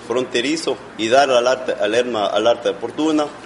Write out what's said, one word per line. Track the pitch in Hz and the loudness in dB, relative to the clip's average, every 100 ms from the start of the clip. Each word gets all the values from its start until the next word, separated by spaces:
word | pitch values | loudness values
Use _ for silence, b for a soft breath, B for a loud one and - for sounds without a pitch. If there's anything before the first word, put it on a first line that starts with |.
| - | -4
fronterizo | 120 127 123 127 160 147 123 - - | -4 0 -2 0 -2 -2 -6 -8 -4
y | 110 | 4
dar | 131 143 | 4 6
alerta, | 123 120 131 - - | 4 2 0 -2 -2
alerta, | 104 117 123 110 101 | 0 0 0 0 0
alerta | 104 113 117 101 | 2 2 2 0
oportuna, | 90 117 - 156 151 147 - | -4 -6 -2 0 0 -2 -8